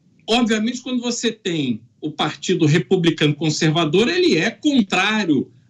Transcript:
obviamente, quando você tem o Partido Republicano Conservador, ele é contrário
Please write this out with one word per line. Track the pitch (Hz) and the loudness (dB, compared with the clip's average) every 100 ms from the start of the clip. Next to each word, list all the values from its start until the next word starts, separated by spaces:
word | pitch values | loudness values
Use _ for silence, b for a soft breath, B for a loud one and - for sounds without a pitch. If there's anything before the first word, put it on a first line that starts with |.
| _ _ - | _ _ -2
obviamente, | 233 226 220 220 254 | 0 2 0 -2 -4
quando | 262 247 | -6 -4
você | 240 233 226 | -4 -4 -4
tem | 220 190 165 131 107 - _ | -4 -4 -2 -2 -4 -10 _
o | 156 | -10
Partido | - 156 - - 170 156 | -6 -6 -4 -4 0 2
Republicano | 170 - 180 165 156 151 147 | 2 2 0 2 2 0 0
Conservador, | 156 - 156 156 156 175 247 | -2 -2 0 0 0 2 2
ele | 359 359 165 | 2 2 2
é | 202 | 0
contrário | - 302 269 202 180 196 214 180 131 - - | -2 0 2 2 0 0 0 0 0 -2 -10